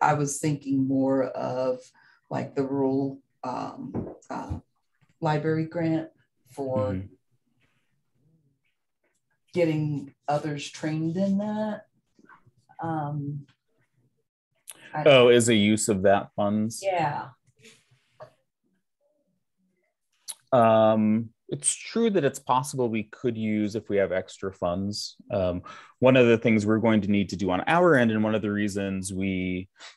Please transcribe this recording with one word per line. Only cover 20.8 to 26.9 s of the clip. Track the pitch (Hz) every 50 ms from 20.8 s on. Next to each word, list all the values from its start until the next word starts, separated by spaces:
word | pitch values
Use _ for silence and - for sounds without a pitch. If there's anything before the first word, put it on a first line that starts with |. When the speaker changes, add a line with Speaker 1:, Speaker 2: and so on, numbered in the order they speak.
| 110 110 110 110 107 107 107 113 117 110 _ _ _ -
Speaker 2:
it's | - 143 - - -
true | - - - - 226 233 226
that | 202 180 143
it's | 135 - -
possible | - - 127 131 139 143 - 131 123 113
we | 113 110 107
could | - - - - 123 113
use | 110 110 107 107 107 104 104 101
if | 110 - -
we | 104
have | 98 95 87 90
extra | 92 92 - - - - 95 -
funds. | - 92 87 87 95 98 101 101 - - - - - - -
Um, | - 101 92 90 87 87 - - - - - - _ -
one | 123 131 131
of | 131 123
the | 117 117 110
things | - 120 110 110 104
we're | 104 110 110
going | 104 113